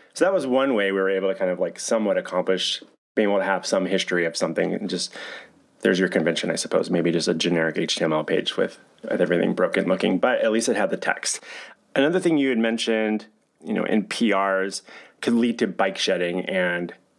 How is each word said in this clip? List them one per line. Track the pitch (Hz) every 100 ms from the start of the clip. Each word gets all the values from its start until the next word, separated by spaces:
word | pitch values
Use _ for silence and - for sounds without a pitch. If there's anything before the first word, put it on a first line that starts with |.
| -
So | -
that | 175
was | 190
one | 135 127 135
way | 117 98
we | 98
were | 95
able | 95 95
to | 95
kind | 95
of, | 87
like, | 87 -
somewhat | - 117 107 92
accomplish | 90 90 90 92 - - - _ _
being | - 104
able | 101
to |
have | 95 98
some | - 95 92
history | 95 - 90
of | 82 -
something | 85 80 87
and | 92 98
just, | 90 - - - - - _ _ _
"There's | 98 92
your | 92
convention, | 95 82 80 87
I | 82
suppose." | - 85 82
Maybe | 90 85
just | 82 82
a |
generic | 82 85 85 80 92
H | 85
T | -
M | 82
L | 78
page | 76 85 - -
with, | 95 - - _ -
with | -
everything | 87 87 92
broken | 90 87 - 87
looking, | 92 - -
but | 127 120
at | 113
least | 110 117
it |
had | 104 98
the | -
text. | - - - - - - - - _
Another | 131 143 180
thing | 180 156
you | 135
had | 117
mentioned, | 113 113 - 110 107 107 - _ _ _
you | -
know, | -
in | - 110
P | 95 - 117
Rs | 95 98 95 98 - - - - _
could | -
lead | 117 117 110
to | 107
bike | 90 95 92
shedding, | - 90 87 90 -
and | 185 87 87 90 - _